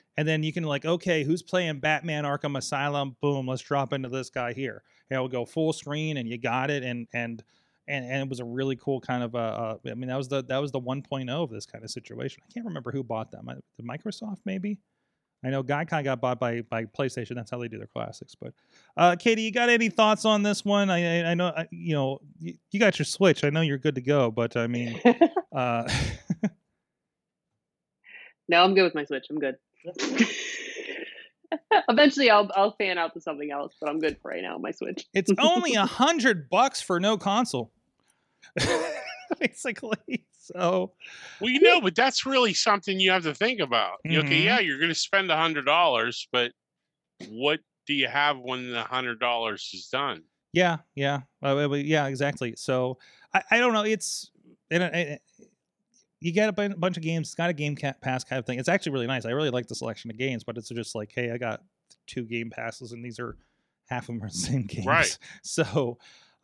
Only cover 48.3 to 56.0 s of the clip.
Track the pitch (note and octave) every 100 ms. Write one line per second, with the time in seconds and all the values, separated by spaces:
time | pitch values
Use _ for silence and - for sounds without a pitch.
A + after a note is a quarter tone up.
48.3 | C3+ B2 B2+ B2 A#2 A2 B2+ B2 A2+ A#2+
49.3 | A#2 A2+ G2 - F#2 - C3 C#3+ E2+ -
50.3 | _ _ E3+ F3+ D#3+ _ C#3 C#3 C#3+ -
51.3 | _ C#3 C#3 D3 C#3+ C#3+ D#3 C#3 C3+ C#3+
52.3 | - A#2+ - - B2+ B2+ B2+ - _ _
53.3 | F#3+ - A#3 B3 A3 G#3+ G#3+ - - -
54.3 | _ _ _ _ E3+ F3 E3 D3 D3 _
55.3 | _ - _ _ _ _ _